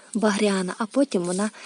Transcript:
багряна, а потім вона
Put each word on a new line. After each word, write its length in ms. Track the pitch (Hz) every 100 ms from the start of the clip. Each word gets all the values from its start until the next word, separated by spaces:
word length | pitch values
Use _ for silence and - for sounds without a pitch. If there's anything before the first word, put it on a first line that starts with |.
| - 220
багряна, 600 | 214 202 208 190 185 -
а 80 | 220
потім 380 | 254 285 196
вона 260 | 175 185 214 -